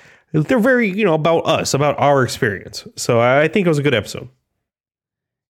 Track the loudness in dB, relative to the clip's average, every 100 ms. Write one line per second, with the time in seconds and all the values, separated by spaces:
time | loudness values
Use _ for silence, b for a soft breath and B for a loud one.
0 | B B B -4 0 2 2 2 0 0
1 | 0 0 2 0 0 -2 0 0 0 0
2 | 2 2 0 -2 -4 -4 -10 -18 -16 -8
3 | 0 2 4 4 2 0 0 0 0 -2
4 | -4 -10 -16 _ _ _ _ _ _ _
5 | _ _ _ _